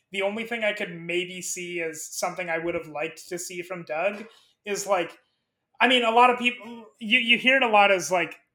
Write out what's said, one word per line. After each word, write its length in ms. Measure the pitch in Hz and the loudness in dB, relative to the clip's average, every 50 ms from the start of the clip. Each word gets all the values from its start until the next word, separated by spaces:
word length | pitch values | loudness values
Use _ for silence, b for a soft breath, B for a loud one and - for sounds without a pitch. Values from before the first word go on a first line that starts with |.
| b _ | b _
The 120 | 185 196 190 | -6 -4 -2
only 220 | 196 208 226 226 | -2 -2 -4 -6
thing 180 | 226 233 233 220 | -6 -6 -2 -2
I 100 | 208 208 | -2 -2
could 180 | - 208 180 175 | -2 -8 -8 -8
maybe 480 | 170 165 170 170 180 180 180 185 180 | -12 -8 -4 -4 -4 -4 -4 -8 -10
see 400 | 175 - - 180 180 175 175 175 | -10 -10 -8 -8 -8 -8 -6 -6
as 220 | 165 160 156 151 - | -6 -6 -8 -10 -14
something 440 | - - - - 180 175 175 180 170 | -12 -8 -6 -6 -6 -4 -6 -6 -4
I 80 | 165 | -4
would 180 | 165 165 170 170 | -4 -2 -4 -4
have 120 | 170 160 | -4 -6
liked 420 | 156 147 147 156 165 160 - - - | -8 -8 -6 -6 -6 -8 -12 -14 -10
to 80 | 180 175 | -10 -10
see 220 | 175 - 180 175 | -10 -10 -10 -12
from 220 | 170 175 190 175 170 | -10 -10 -10 -12 -8
Doug 400 | - 151 156 175 202 208 208 220 b b b b b b _ _ | -8 -6 -2 -2 -2 -4 -4 -14 b b b b b b _ _
is, 220 | 208 202 190 196 | -6 -6 -6 -2
like, 300 | 190 202 180 170 - - _ _ _ _ _ _ _ _ _ _ _ _ _ | 0 0 0 0 -4 -8 _ _ _ _ _ _ _ _ _ _ _ _ _
I 80 | 226 | 2
mean, 160 | 247 262 247 240 | 4 4 4 4
a 80 | 226 | 4
lot 180 | 226 233 247 247 | 6 8 8 6
of 100 | 240 240 | 6 2
people, 460 | 240 240 240 - 202 226 240 233 220 - _ _ | 0 -2 -4 -4 -14 -16 -16 -16 -18 -20 _ _
you, 200 | 233 202 233 254 | -2 2 2 2
you 180 | 233 233 240 | 4 4 2
hear 200 | 214 - 254 262 | 4 4 4 4
it 60 | 269 254 | 4 4
a 40 | 233 | 6
lot 220 | 214 208 202 202 | 6 6 8 6
as, 200 | 196 185 165 139 | 6 2 2 0
like, 240 | 185 180 165 156 - - _ _ | 0 0 0 -2 -6 -16 _ _